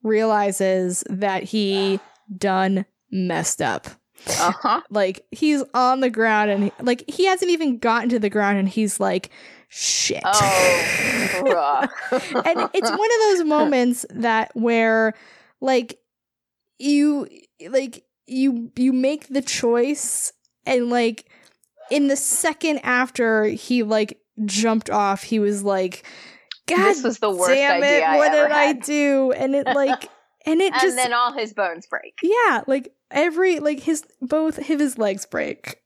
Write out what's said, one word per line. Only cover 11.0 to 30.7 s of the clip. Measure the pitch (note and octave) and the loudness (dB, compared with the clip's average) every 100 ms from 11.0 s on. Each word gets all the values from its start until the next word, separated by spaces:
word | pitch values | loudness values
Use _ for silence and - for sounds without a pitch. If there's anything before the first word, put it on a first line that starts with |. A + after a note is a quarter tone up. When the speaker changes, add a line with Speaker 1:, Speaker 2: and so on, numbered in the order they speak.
| - A#3 - - | -2 -2 -2 -2
Speaker 2:
bruh. | - F3 C#3+ C3+ C4+ - - B3+ - C4 - | 0 0 2 0 -2 -6 -4 -4 -2 -4 0
Speaker 1:
And | E4+ - | 0 -2
it's | F#4+ - | -2 -2
one | - A4 | 0 0
of | A#4 G#4+ F#4+ | 4 4 2
those | |
moments | D#4+ D4+ D4+ C4+ B3 B3 - | 2 2 2 2 2 0 -6
that | - A#3 A3 A3+ - | -4 0 0 -2 -2
where, | A#3 A#3 A3+ A3 A3 G#3+ - - _ _ | 0 2 2 2 2 -2 -18 -20 _ _
like, | C4 C4 A#3 - _ _ _ _ _ _ _ _ | 0 0 0 -12 _ _ _ _ _ _ _ _
you, | C4+ D4 D4 C#4+ A#3 - _ _ E3+ | 0 2 2 0 -6 -14 _ _ -2
like, | C4 C4+ - _ _ _ | -2 -2 -10 _ _ _
you, | B3+ C4+ A#3+ A#3 - | 0 0 0 -6 -2
you | B3+ | 0
make | B3+ C4 D4+ - | 2 0 -2 -4
the | C#4 | -6
choice, | C4+ - A#3+ A#3 B3 D4 - - - _ _ _ - | -4 -4 0 0 0 -2 -4 -6 -6 _ _ _ -4
and, | B3+ A#3+ | -2 0
like, | A#3+ A#3 A3+ - - _ _ _ _ - | 0 -2 -4 -16 -20 _ _ _ _ -2
in | D4 C#4 | 0 2
the | C4+ | 0
second | - - E4 D#4 E4 D4 | -2 -2 -2 -2 -2 -2
after | - B3 B3+ - A#3 A3 | -2 -2 -2 0 0 2
he, | G#3+ A3 - B3 | 0 -2 -2 0
like, | G#3+ A3 G#3+ - _ - G#3+ | 2 0 0 -6 _ -8 -4
jumped | G3 A3+ A3 - | 0 2 0 0
off, | G#3 G3+ G3 | 0 0 -2
he | - A3 | -2 0
was | G3+ G#3 | 0 0
like, | G3+ F#3+ F#3 - - - - - _ - - | -2 0 -2 -6 -18 -20 -20 -20 _ -14 -2
"God | F4 G4+ | 2 4
Speaker 2:
This | F4+ | 2
was | B3 A3+ | 0 -2
the | G#3+ | -2
worst | F#3 F3+ | 2 4
Speaker 1:
damn | F3 C#4 F3 | 4 4 2
it, | C#4+ | 4
Speaker 2:
idea | - D#4 | 4 4
I | D4+ | 4
Speaker 1:
what | D4 | 4
Speaker 2:
ever | D4+ D4 | 4 4
Speaker 1:
did | D4 | 4
I | D4 | 2
Speaker 2:
had. | C#4 | 0
Speaker 1:
do?" | B3+ D4 C#4+ C#4 C4 - | -2 0 2 2 2 0
And | C4+ | 0
it, | C#4 B3+ | 0 0
like, | C4+ C#4 B3+ - - _ | 0 0 -2 -6 -20 _
Speaker 2:
<laughs> | _ - | _ -2
Speaker 1:
and | D#4+ | 2
it | F#4+ | 2